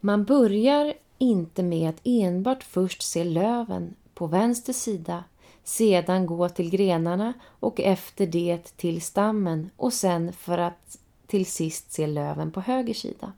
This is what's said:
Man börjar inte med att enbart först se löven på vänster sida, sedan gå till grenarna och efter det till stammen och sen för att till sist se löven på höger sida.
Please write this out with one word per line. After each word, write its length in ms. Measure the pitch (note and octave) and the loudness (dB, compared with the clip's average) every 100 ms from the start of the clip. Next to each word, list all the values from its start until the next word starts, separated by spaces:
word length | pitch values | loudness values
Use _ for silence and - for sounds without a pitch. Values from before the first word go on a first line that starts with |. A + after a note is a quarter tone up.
Man 240 | G3+ G#3 | 2 0
börjar 680 | G3+ C#4+ A3+ G3+ A#3+ D4 D4 - _ _ | 4 6 6 4 4 4 0 -4 _ _
inte 440 | B3+ G#3 E3 - | 2 2 0 -2
med 260 | F3+ E3 D#3+ | -2 0 -2
att 120 | E3 | -2
enbart 600 | - A#3+ F#3+ F3 G#3 C4 | 0 2 2 0 0 -2
först 380 | - - F#3 - | -2 -2 -2 -2
se 220 | - E3 | -4 -2
löven 720 | E3+ E3 G3+ A#3+ A#3 F#3 E3+ - _ | 0 2 0 0 -4 -6 -8 -12 _
på 120 | - E3+ | -8 -2
vänster 460 | F3 A3+ A#3 - | 2 2 0 -4
sida, 520 | B3 - G3 E3 F3 F3+ _ - - | -6 -4 -6 -6 -8 -10 _ -20 -20
sedan 640 | - - A3+ F3+ E3+ F#3 F3+ | -10 2 4 4 4 0 0
gå 220 | E3+ F3 | 0 -2
till 220 | F3 E3+ | 0 -2
grenarna 640 | F#3 G3 E3+ E3 F3 A3 B3 | 2 2 2 0 0 -2 -6
och 360 | - _ - - | -14 _ -4 0
efter 460 | G3 F#3 - - F#3+ | 0 0 -2 -2 0
det 500 | E3+ F3 E3+ - - | 0 0 -2 -6 -6
till 260 | F3 E3+ | -4 -4
stammen 680 | E3 - G#3 G#3+ F#3 D#3+ E3+ _ | -4 0 0 0 0 -2 -6 _
och 160 | B3 | -2
sen 400 | A#3+ F#3+ F3 E3+ | 0 0 0 -2
för 260 | F3+ - F3 | -6 -4 -2
att 400 | F3 F3 - - _ _ _ | -2 -4 -20 -20 _ _ _
till 200 | G3+ F#3 | -2 -2
sist 460 | - D#3+ - - | -2 -4 -4 -10
se 140 | - D3+ | -4 -2
löven 460 | D3 D3 D3+ D#3 | -2 -4 -4 -6
på 80 | F3 | -6
höger 340 | F#3+ B3+ A#3+ | -2 -2 -2
sida. 380 | A3 - - - | -6 -8 -10 -14